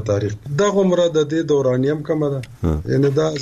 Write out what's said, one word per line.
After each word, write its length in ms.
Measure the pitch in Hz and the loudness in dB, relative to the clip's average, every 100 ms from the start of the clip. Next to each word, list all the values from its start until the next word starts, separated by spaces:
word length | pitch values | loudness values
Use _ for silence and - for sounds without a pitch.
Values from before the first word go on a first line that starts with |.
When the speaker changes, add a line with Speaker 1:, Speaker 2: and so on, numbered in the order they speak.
| 104 | 0
Speaker 1:
تاریخ 200 | 101 104 | -2 -2
کې. 140 | 107 143 143 | -8 -6 0
دغه 160 | 202 196 | 0 2
عمره 240 | 190 175 170 156 | 2 2 2 2
د 20 | 143 | 0
دې 100 | 160 151 | 0 0
دورانیه 400 | 143 131 127 135 | 2 2 0 0
هم 100 | 151 147 | -2 -2
کمه 200 | 156 147 | -2 -2
ده. 80 | 139 123 - | -4 -8 -6
Speaker 2:
ها. 120 | 85 76 113 | -2 -2 0
Speaker 1:
یعنې 160 | 131 139 135 | 0 2 2
دا 80 | 156 151 | -2 -2